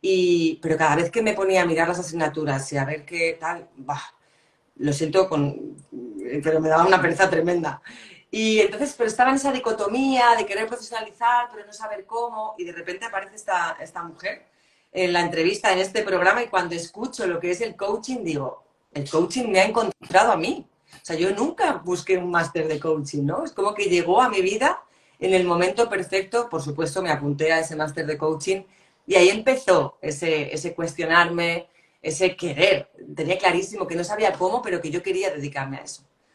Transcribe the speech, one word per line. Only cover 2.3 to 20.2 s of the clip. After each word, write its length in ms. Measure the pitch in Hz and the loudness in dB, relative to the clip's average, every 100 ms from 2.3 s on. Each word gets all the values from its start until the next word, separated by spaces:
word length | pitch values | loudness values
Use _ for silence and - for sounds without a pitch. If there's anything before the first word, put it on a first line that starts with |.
| 147 151 135 - | -2 -4 -4 -4
y 40 | 139 | -4
a 80 | |
ver 200 | 135 151 | -4 -6
qué 320 | - 170 165 165 | -8 -2 -2 -2
tal, 300 | 156 175 - - | -6 -8 -12 -18
bah, 260 | 131 143 - _ _ _ _ _ _ - | -10 -10 -10 _ _ _ _ _ _ -4
lo 160 | 147 | -4
siento, 360 | 143 160 190 190 | -2 0 2 2
con, 480 | 156 143 - - - _ - 120 101 110 143 | 2 0 -2 -12 -16 _ -14 -12 -10 -6 -4
pero 180 | 151 156 | 0 2
me 80 | 160 | 4
daba 180 | 165 185 | 6 6
una 140 | 185 | 6
pereza 280 | 165 165 190 | 4 2 2
tremenda. 540 | 160 170 175 156 - - - - - _ | 4 2 0 -2 -8 -14 -20 -20 -20 _
Y 300 | 220 220 214 | -2 2 4
entonces, 340 | 196 214 285 - | 2 2 -6 -2
pero 120 | 226 | -4
estaba 220 | 214 254 | 2 4
en 60 | 269 | 4
esa 160 | 277 | 0
dicotomía 840 | 254 233 214 208 240 269 262 240 233 | -2 -2 -2 -2 0 2 4 4 4
de 100 | 202 | 2
querer 200 | 202 220 | -4 -4
profesionalizar, 800 | 240 - 233 208 - 233 240 240 | -8 -10 -10 -10 -2 2 2 0
pero 140 | 220 208 | -10 -18
no 60 | |
saber 340 | 214 214 208 196 | -14 -10 -10 -8
cómo, 480 | 226 240 220 214 - | -6 -6 -6 -10 -8
y 60 | |
de 80 | 175 | -12
repente 320 | 170 180 185 | -10 -10 -10
aparece 320 | 226 202 196 214 | -6 -8 -8 -14
esta, 400 | - 180 170 160 | -4 -2 -2 -6
esta 220 | 160 175 | -12 -12
mujer 440 | 170 165 190 - _ _ _ _ _ | -12 -10 -10 -10 _ _ _ _ _
en 200 | - 185 | -2 2
la 80 | 175 | 2
entrevista, 520 | 170 165 165 202 214 | 0 2 0 2 2
en 80 | 185 | 2
este 220 | 190 220 | 0 -2
programa, 400 | 208 185 180 220 | 0 2 4 2
y 60 | 233 | 0
cuando 260 | 190 175 | -2 -2
escucho 520 | 170 165 208 254 - 196 | -6 -10 -10 -10 -4 -4
lo 120 | 170 | -2
que 100 | 175 | -4
es 100 | 175 | -4
el 160 | 226 - | -4 -6
coaching, 480 | 196 214 226 254 | -4 -4 -4 -6
digo, 400 | 175 151 127 - _ _ _ | -4 -4 -6 -10 _ _ _
"El 160 | 143 139 | -10 -2
coaching 400 | 156 185 254 233 | 0 0 0 0
me 120 | 190 | 2
ha 40 | 196 | 4
encontrado 680 | 226 226 - - 185 | 2 -2 -6 2 4